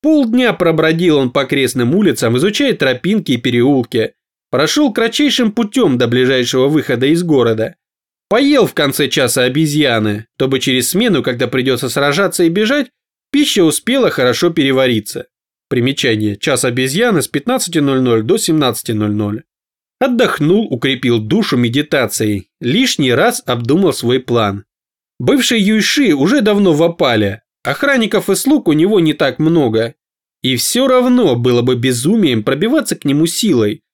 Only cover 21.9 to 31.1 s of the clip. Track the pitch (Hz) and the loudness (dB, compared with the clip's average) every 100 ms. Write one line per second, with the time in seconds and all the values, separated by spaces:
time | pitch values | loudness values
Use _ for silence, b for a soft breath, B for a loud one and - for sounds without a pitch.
21.9 | 147 117 - 110 101 - _ 120 180 262 | -2 -2 -2 -2 -4 -8 _ -2 0 -2
22.9 | - 131 120 220 247 - 123 117 160 185 | 0 0 2 0 -2 -6 -4 0 2 2
23.9 | - 117 127 - 117 104 101 _ _ _ | 0 -2 -2 0 -2 0 -4 _ _ _
24.9 | _ _ _ 127 269 233 233 196 220 - | _ _ _ 0 0 0 0 2 0 0
25.9 | - 254 147 156 285 214 208 196 151 170 | 0 0 2 2 2 2 2 2 4 0
26.9 | 170 147 113 101 107 _ _ - 143 285 | 0 0 2 0 -4 _ _ -8 -2 0
27.9 | 262 220 208 - 190 269 294 170 151 185 | 0 0 -2 0 -2 2 0 2 2 2
28.9 | 214 160 151 143 - 156 165 127 110 117 | 2 2 0 -2 0 0 2 2 0 -2
29.9 | _ _ _ _ _ 131 127 - 240 269 | _ _ _ _ _ -4 -2 -2 0 2
30.9 | 254 254 | 2 2